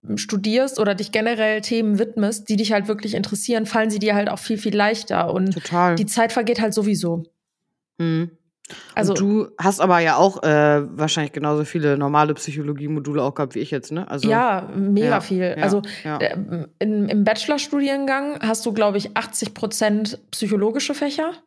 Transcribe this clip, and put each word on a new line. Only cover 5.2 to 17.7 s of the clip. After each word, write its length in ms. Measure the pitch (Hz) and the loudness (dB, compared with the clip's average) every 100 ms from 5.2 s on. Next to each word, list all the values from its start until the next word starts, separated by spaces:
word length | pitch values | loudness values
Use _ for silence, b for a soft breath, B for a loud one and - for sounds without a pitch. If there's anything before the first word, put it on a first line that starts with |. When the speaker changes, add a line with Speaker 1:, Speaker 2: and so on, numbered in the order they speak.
| 165 | 0
Speaker 1:
Und 220 | 175 190 | 0 0
Speaker 2:
Total. 400 | 175 - 175 180 | -2 -2 2 4
Speaker 1:
die 100 | 165 | 2
Zeit 280 | 208 - 226 | 0 2 2
vergeht 280 | 247 233 233 | 2 0 0
halt 140 | 220 | 0
sowieso. 480 | 214 208 190 175 170 165 _ _ _ _ _ _ _ | 0 0 0 0 -2 -6 _ _ _ _ _ _ _
Speaker 2:
Mhm. 320 | 165 160 165 _ _ _ - B B | 0 0 -2 _ _ _ -20 B B
Speaker 1:
Also 180 | - 196 | -2 0
Speaker 2:
Und 80 | 196 | 2
du 280 | 196 214 - - | 2 2 0 0
hast 220 | 185 196 | 0 2
aber 200 | 185 175 | 4 6
ja 160 | 165 139 | 6 6
auch, 260 | 190 190 | 4 4
äh, 400 | 156 151 147 147 143 87 | 4 6 6 4 0 -4
wahrscheinlich 340 | 156 165 147 | -2 0 -2
genauso 320 | 151 147 151 | -2 -2 0
viele 320 | 151 175 147 139 | -2 0 0 2
normale 340 | 143 147 151 | 2 4 4
Psychologie-Module 880 | 147 - 147 147 143 147 151 143 147 | 0 -6 -6 -6 -6 -4 -4 -2 0
auch 120 | 135 | -2
gehabt 200 | 147 143 | -2 -4
wie 40 | 113 | -4
ich 100 | - | -4
jetzt, 220 | 139 - | -6 -6
ne? 160 | 160 190 | -8 -6
Also 180 | 143 214 | -2 0
Speaker 1:
Ja, 420 | 220 247 190 180 | 2 2 0 -4
mega 320 | - 196 202 233 | -4 2 2 2
Speaker 2:
ja, 140 | 220 | 0
Speaker 1:
viel. 340 | - 185 180 156 | 0 -2 -2 0
Speaker 2:
ja, 60 | |
Speaker 1:
Also, 180 | 170 202 202 B | 0 0 -2 B
Speaker 2:
ja. 160 | 156 151 | -8 -2
Speaker 1:
äh, 180 | - - 202 170 143 _ | -2 -2 -6 -8 -8 _
im, 300 | 208 214 202 | -2 0 0
im 160 | 208 | 2
Bachelorstudiengang 1160 | 202 220 - 294 285 | 2 0 -2 -2 0